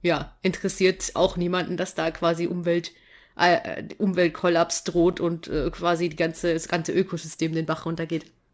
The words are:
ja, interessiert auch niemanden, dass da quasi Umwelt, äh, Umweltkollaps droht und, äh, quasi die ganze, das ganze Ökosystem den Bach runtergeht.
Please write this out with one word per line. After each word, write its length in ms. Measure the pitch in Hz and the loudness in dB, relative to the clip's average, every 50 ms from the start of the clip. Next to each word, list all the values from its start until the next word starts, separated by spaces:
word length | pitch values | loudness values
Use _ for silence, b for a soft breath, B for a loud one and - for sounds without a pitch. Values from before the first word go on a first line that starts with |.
ja, 320 | - 175 165 143 143 - - _ - | 2 2 0 0 -2 -8 -14 _ -2
interessiert 680 | 190 185 - - 190 - - 185 185 185 - - - - | -2 -2 0 -4 -4 0 4 4 2 2 2 -6 -6 2
auch 220 | - 175 190 - | 2 2 2 4
niemanden, 400 | 175 175 175 180 185 175 - 180 | 0 -2 0 0 -2 -2 -2 -2
dass 160 | 160 180 185 - | -4 -4 -4 -2
da 160 | - 160 165 | -2 -2 -2
quasi 380 | 165 - 180 165 170 165 175 | -2 2 2 2 2 2 -2
Umwelt, 460 | 175 175 180 165 170 170 175 170 - b b b b b b b b b | -4 -4 -2 0 2 2 2 0 -4 b b b b b b b b b
äh, 460 | - - 180 175 - - - - - - - - _ | 2 4 6 6 4 2 -4 -8 -8 -10 -12 -4 _
Umweltkollaps 840 | 214 196 180 175 180 165 160 - - 175 170 165 170 170 - - - | 0 0 2 2 2 2 0 0 0 2 4 4 2 2 0 -4 -4
droht 340 | - - 175 170 180 175 - | 0 2 4 4 4 4 2
und, 280 | - 170 170 165 - | -2 -2 -2 -4 -6
äh, 220 | - - 156 131 165 | -4 -4 -2 -2 -2
quasi 380 | - - 175 170 175 165 175 170 | -4 -2 0 0 2 2 0 -4
die 60 | 156 | 0
ganze, 380 | - 170 165 165 - - 175 160 | -2 -2 -2 -2 -2 0 0 0
das 140 | 165 - | 0 -2
ganze 260 | - - 170 165 - - | -2 -4 -2 -2 0 0
Ökosystem 600 | 180 190 190 170 160 - 156 - - 165 160 160 | 0 0 0 -2 -8 -6 -8 -4 -2 -2 -2 0
den 120 | 165 165 | -2 -2
Bach 180 | 156 156 156 - | -2 -4 -4 -4
runtergeht. 400 | 165 165 160 165 156 170 156 - - _ _ _ _ | -6 -4 -4 -4 -4 -4 -6 -6 -8 _ _ _ _